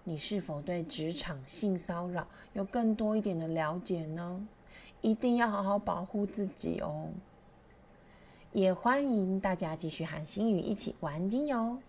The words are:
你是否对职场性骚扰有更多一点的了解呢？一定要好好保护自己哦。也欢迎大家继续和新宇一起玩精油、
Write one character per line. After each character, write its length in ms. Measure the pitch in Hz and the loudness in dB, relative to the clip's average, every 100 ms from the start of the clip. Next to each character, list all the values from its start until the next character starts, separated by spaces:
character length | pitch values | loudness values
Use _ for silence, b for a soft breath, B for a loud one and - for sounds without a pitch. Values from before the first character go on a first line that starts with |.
你 120 | 180 156 | -6 -6
是 240 | - 202 | -2 -4
否 220 | - 147 | -2 -4
对 220 | 160 175 | -2 -2
职 280 | 160 - 156 | -2 -2 -4
场 300 | 175 170 139 131 | -2 -4 -6 -8
性 280 | - 208 180 | -2 0 0
骚 320 | - 170 180 | -2 -4 -2
扰 180 | 175 - B B | -4 -6 B B
有 100 | 196 | -6
更 300 | 190 226 226 | -2 2 4
多 240 | 214 214 220 | 4 2 2
一 40 | |
点 180 | 202 165 | 2 0
的 80 | 160 | 0
了 340 | 165 156 175 | 0 0 -2
解 220 | 180 170 156 | -2 -2 -2
呢？ 420 | 160 175 185 214 - - B B B | -6 -6 -6 -8 -14 -20 B B B
一 140 | 220 220 | 2 4
定 220 | 247 240 | 4 4
要 120 | 233 | 4
好 140 | 202 | 4
好 160 | 196 208 | 2 2
保 260 | 196 175 190 | 2 -2 -2
护 180 | 208 | 0
自 220 | 202 208 196 - | 0 0 -4 -4
己 240 | - - | -4 -2
哦。 280 | - 151 160 175 - - - - - - - - B B B B B | -2 -4 -6 -10 -14 -20 -20 -20 -20 -20 -20 -20 B B B B B
也 200 | 220 185 | 4 4
欢 320 | 180 233 277 | 4 4 4
迎 360 | 277 220 185 190 | 4 2 2 2
大 160 | 196 180 | 0 0
家 200 | 160 160 | -2 -4
继 140 | 160 | -4
续 160 | - 160 | -4 -4
和 180 | 156 | -6
新 300 | 151 202 226 | -6 0 2
宇 60 | 185 | 2
一 160 | - 202 | 2 -2
起 200 | - - | -4 -6
玩 280 | 160 151 190 | -4 -2 0
精 200 | 247 294 | 2 2
油、 280 | 240 226 254 | 2 0 -4